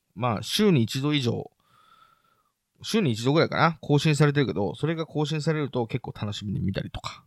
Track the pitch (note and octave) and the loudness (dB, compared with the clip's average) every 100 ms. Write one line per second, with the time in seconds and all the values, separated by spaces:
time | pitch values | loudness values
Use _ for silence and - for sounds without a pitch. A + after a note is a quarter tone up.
0 | _ - B2 G#2+ A#2 - G#3+ D#3 A2+ C3+ | _ -4 -2 -2 -2 2 4 6 4 0
1 | C#3+ D3 A#2+ G#2 - _ _ _ _ _ | 0 0 0 -2 -8 _ _ _ _ _
2 | _ _ _ _ _ _ _ _ - G#3+ | _ _ _ _ _ _ _ _ -2 0
3 | E3 G#2+ A#2+ D#3 B2 - D#3+ D#3+ - D3 | 2 0 2 2 2 2 2 0 0 2
4 | D#3+ D3 D3 C#3+ B2+ D#2 G2 - D3 E3 | 4 4 4 4 0 0 -4 -2 -4 -4
5 | D#3 D3 D3 D#3 D3+ D#3 C#3 C3 A2+ B2+ | -4 -4 -2 -2 -2 -2 -2 -2 -4 -6
6 | - - G#2 G2+ G#2 - F#2 F#2+ - - | -8 -8 -8 -6 -6 -4 -2 -4 -6 -10
7 | - - | -12 -14